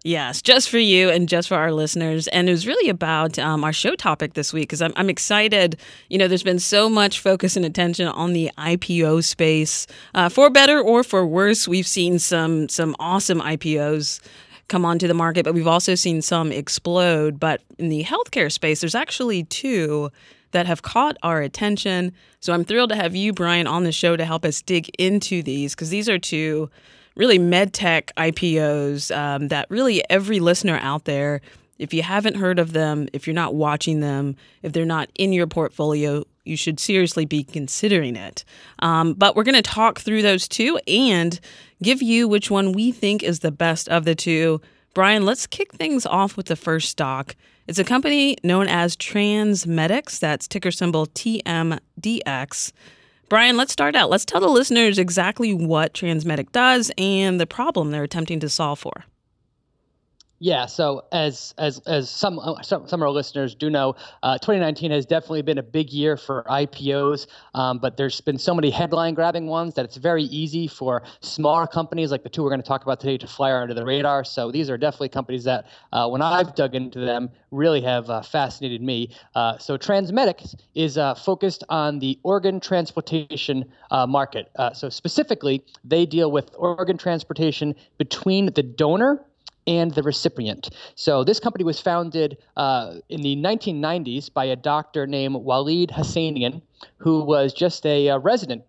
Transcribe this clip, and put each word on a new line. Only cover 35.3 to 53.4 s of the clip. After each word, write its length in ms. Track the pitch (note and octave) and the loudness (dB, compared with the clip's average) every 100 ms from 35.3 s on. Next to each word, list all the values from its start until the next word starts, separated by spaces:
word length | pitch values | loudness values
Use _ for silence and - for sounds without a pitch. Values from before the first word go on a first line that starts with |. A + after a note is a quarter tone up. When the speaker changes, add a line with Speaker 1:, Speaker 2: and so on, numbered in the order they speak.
Speaker 1:
your 140 | F#3 E3+ | 2 0
portfolio, 800 | E3+ D#3 - D3+ D3+ D3 D3 - _ | 0 -2 -2 0 0 0 -2 -4 _
you 140 | - D#3 | -10 -6
should 200 | - D3+ | -4 -4
seriously 460 | - G3 F3 F3 | 0 2 2 0
be 180 | D#3 D3+ | -2 -2
considering 760 | C#3 D#3+ C3+ - G#3 G3 C#3 A2+ | -4 -8 -8 -2 2 2 0 -4
it. 280 | F#2+ - - - - - | -10 -14 -16 -18 -20 -4
Um, 340 | E3 D#3+ E3 | 2 4 2
but 200 | D#3+ G3 | 4 4
we're 100 | - | 4
gonna 180 | A3 C4 | 4 4
talk 360 | G3+ - A3+ - | 2 2 2 2
through 220 | - A3 | -2 2
those 260 | G#3 F#3+ - | 4 2 0
two 320 | - A3+ E4 - | -2 0 0 0
and 540 | G3 C4 F#3 E3+ F3 - - - - | 2 4 4 2 -2 -10 -20 -20 -4
give 200 | F#3 C4 | 0 2
you 260 | A#3+ A3+ A#3 | 2 2 4
which 220 | G#3 - | 2 2
one 220 | G3 G3 | 0 2
we 200 | F#3+ A#3 | 2 0
think 300 | A#3 G3+ G#3 | 0 0 0
is 160 | - E3 | -2 -2
the 120 | E3 | -2
best 380 | C#3+ E3+ D#3+ - | -2 0 -2 0
of 160 | E3+ | 0
the 100 | D#3+ | 0
two. 460 | D#3+ - D#3+ E3 D#3 - _ _ | 0 0 2 2 0 -4 _ _
Brian, 320 | - G3 G#3+ | 2 4 4
let's 220 | G3 C4 - | 2 0 -4
kick 260 | - G4 | -6 -8
things 320 | - D#4+ C#4 | -4 -2 -2
off 320 | - F3+ G3 - | 0 0 0 -2
with 120 | F#3+ | -6
the 60 | |
first 360 | D#3+ - D#3+ D#3 | -4 -2 -2 -2
stock. 440 | - C#3 C3 C#3 - _ _ - | -4 -4 -4 -8 -14 _ _ -6
It's 120 | E3+ | -2
a 60 | |
company 520 | F3+ B3 D4 C#4+ C#4 C4+ | 2 2 2 2 2 2
known 240 | F3 F#3 G3 | 2 2 2
as 260 | F3 E3+ | 2 0
TransMedics. 1200 | - - G#3 G#3 G#3 G#3+ G3 E3+ E3 D#3+ A3+ D4+ - | -2 -4 0 2 2 2 2 0 0 2 0 -4 -4
That's 280 | D#3 E3 - | -2 -2 -4
ticker 240 | G3 F3+ | -6 -4
symbol 360 | E3+ F3 D#3+ D#3 | -2 0 0 -2
T 340 | - A#3 A3 - | -4 -4 -4 -2
M 340 | E3+ E3 D#3+ - - | -2 0 -2 -8 -8
D 220 | G3+ A#3 - | -4 -4 -4
X. 480 | C3+ C3+ - - - - - _ _ - | -6 -6 -8 -10 -10 -20 -20 _ _ 2
Brian, 280 | G#3+ | 6